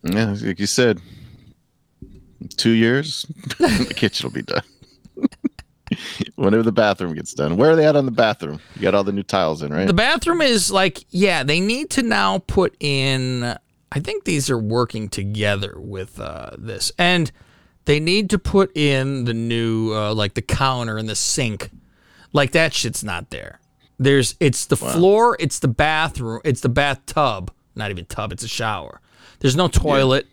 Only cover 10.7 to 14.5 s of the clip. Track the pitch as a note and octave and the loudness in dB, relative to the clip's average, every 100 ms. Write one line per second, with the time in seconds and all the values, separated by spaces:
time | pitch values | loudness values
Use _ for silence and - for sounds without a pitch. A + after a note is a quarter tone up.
10.7 | G3 F#3+ - - F3+ G3 E3 C3+ D#3+ G3 | 0 0 -2 -8 0 2 2 0 0 0
11.7 | A#3+ D4+ - A#3 G#3+ G3 F#3+ - - F3+ | -2 -2 -2 0 2 2 0 -2 0 0
12.7 | _ D3 C#3 C3+ C3 B2+ B2+ A#2+ - _ | _ -2 0 0 0 -2 -4 -4 -6 _
13.7 | _ _ C#3 - G#4 - D#3 C3+ | _ _ -8 -6 -6 -2 -2 0